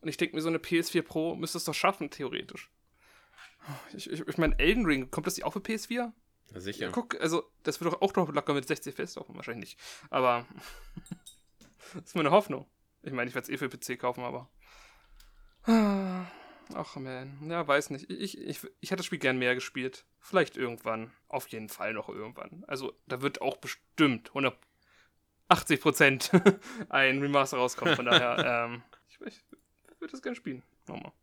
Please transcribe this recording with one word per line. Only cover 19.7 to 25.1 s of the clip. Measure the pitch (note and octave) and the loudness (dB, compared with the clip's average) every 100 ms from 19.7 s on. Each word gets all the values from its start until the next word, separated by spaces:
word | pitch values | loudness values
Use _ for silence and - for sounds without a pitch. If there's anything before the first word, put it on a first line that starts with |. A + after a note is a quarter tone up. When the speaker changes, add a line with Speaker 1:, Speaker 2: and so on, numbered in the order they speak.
| - B2+ B2+ _ _ | -6 -6 -8 _ _
Speaker 1:
Vielleicht | - F#3+ D3+ - | 0 2 2 0
irgendwann. | B2 A#2 - A2+ A2+ _ _ | -4 -4 -4 -4 -4 _ _
Auf | - - | -6 -6
jeden | A2+ G#2+ | -10 -10
Fall | - F#2+ | -6 -6
noch | A2 - | -4 -6
irgendwann. | G2 G#2+ - - E3 G#3+ | -10 -12 -12 -16 -16 -10
Also, | C3+ C3+ - _ | -8 -8 -10 _
da | B2+ | -2
wird | C#3 - | -2 -2
auch | - - | -4 -4
bestimmt | - - _ - D3+ A#2 - | -10 -14 _ 4 4 4 -2
hundertachtzig | - C3+ - _ _ _ _ _ | 0 0 -2 _ _ _ _ _